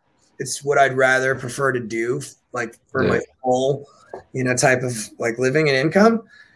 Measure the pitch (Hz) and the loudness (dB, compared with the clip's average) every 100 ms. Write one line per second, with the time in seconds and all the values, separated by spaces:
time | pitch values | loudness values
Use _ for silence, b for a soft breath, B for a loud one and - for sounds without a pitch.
0 | _ _ _ - 127 - 139 143 135 131 | _ _ _ -12 -10 -6 0 2 4 4
1 | 131 131 131 127 123 - 135 123 107 113 | 2 2 0 -2 -6 -2 -2 -2 -4 -4
2 | 117 143 - - _ 123 113 - _ 131 | -4 -4 -6 -16 _ -8 -8 -12 _ -2
3 | - 117 - _ 127 127 135 139 B B | 0 0 -4 _ -2 0 0 -2 B B
4 | B B - 131 123 123 135 127 127 113 | B B -12 -4 -2 2 2 2 -2 -6
5 | 107 - 117 117 131 151 151 135 156 196 | -10 -6 -6 -2 0 2 0 0 2 4
6 | 220 226 - b b | 4 2 -6 b b